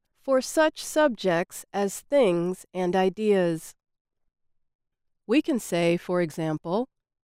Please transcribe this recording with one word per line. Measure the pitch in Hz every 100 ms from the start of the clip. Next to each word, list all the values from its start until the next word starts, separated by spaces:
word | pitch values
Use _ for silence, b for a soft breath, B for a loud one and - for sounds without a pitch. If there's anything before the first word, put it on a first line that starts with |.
| - _
for | - 262
such | - - 311 - -
subjects | 311 302 220 185 165 185 - -
as | 190 202 -
things | - 285 220 170 175 185 -
and | 180 180 190
ideas. | 190 185 214 196 175 165 - - _ _ _ _ _ _ _ _ _ _ _ _ _ _ -
We | 262
can | 320 262
say, | - 170 170 175
for | - 180
example, | 170 160 160 156 165 196 262 _ _ _